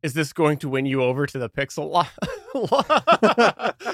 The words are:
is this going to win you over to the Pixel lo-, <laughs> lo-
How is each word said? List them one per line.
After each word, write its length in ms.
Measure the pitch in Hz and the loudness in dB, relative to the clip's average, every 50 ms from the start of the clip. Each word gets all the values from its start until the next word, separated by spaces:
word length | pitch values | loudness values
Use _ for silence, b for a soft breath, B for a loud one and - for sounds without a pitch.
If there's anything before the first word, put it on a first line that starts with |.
is 120 | - 156 120 | -8 -4 -2
this 200 | 156 156 139 - | -2 -4 -4 0
going 240 | - 160 147 151 143 | 0 2 2 2 0
to 100 | - 143 | -4 -4
win 160 | 131 135 135 | -2 -2 -2
you 180 | 139 131 135 127 | 0 0 0 0
over 220 | 123 127 135 147 | 0 0 -2 -4
to 120 | - - | -4 -4
the 120 | 135 123 113 | -8 -8 -6
Pixel 400 | _ - 143 - - - 147 - | _ -6 -6 -6 -6 -8 -8 0
lo-, 120 | - 175 175 - - - - - 539 415 - - - | 0 0 0 0 -4 -10 -10 -10 -10 -12 -14 -8 -6
<laughs> 180 | 269 220 - | -4 0 2
lo- 1200 | - 277 233 - 302 - - - 339 - - - 247 - 240 202 - - 247 220 - _ - 240 | 2 0 2 2 2 2 4 2 2 4 4 2 4 4 4 2 2 0 -6 -6 -6 _ -8 -8